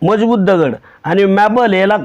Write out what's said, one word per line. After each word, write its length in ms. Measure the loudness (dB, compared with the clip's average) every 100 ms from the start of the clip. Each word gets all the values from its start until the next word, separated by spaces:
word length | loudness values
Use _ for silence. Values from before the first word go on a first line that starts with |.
मजबूत 360 | -2 0 0 0
दगड. 360 | 0 0 0 -4 -14 _
आणि 200 | -4 0
मॅबल, 500 | 0 2 0 0 0
याला 220 | 0 0 -2